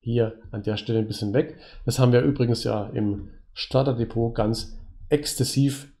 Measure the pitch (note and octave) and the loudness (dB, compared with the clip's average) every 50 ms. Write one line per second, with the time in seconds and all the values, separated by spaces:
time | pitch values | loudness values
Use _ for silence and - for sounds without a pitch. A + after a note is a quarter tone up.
0 | _ A#2 A#2 A#2 A2+ A2 - - - - - G#2 G#2 G#2+ G#2+ G#2 - - A2+ A2+ | _ 0 0 0 0 0 -2 -12 -14 -10 -10 -6 -4 -4 -4 -4 -2 0 0 0
1 | A2 G#2+ G#2+ - A2+ G2+ G2+ C3+ D#3+ - - - - - - - - - - - | 0 0 -4 -4 -4 2 2 2 0 0 -6 -18 -20 -20 -18 -6 -4 -4 2 4
2 | B2+ B2 B2 B2 D#3 D3 C#3 - B2 A#2+ A#2 - - A#2 A2 G#2+ G2+ - - A2 | 4 6 6 6 6 4 2 2 2 2 2 0 0 -2 -2 -2 -4 -4 -2 -2
3 | G#2+ G#2 G2+ G2+ G2 - - - - - - - - - - C3 C3+ C#3+ A#2+ A#2 | 0 0 -2 -2 -6 -12 -16 -20 -20 -20 -12 -12 -10 0 0 2 2 2 0 0
4 | A#2 A#2 - A2+ A#2 A#2 A#2 - G#2+ G#2+ A2+ A2 - - - - - - - - | -2 -2 0 -2 -2 0 0 0 0 0 0 -2 -6 -10 -12 -14 -16 -16 -18 -18
5 | - - D3 D3 D3 - - - B2+ C3 - C#3 C#3 C#3 C3+ - - - _ _ | -2 0 0 0 0 -4 -2 -2 -2 0 2 2 2 2 0 -4 -14 -18 _ _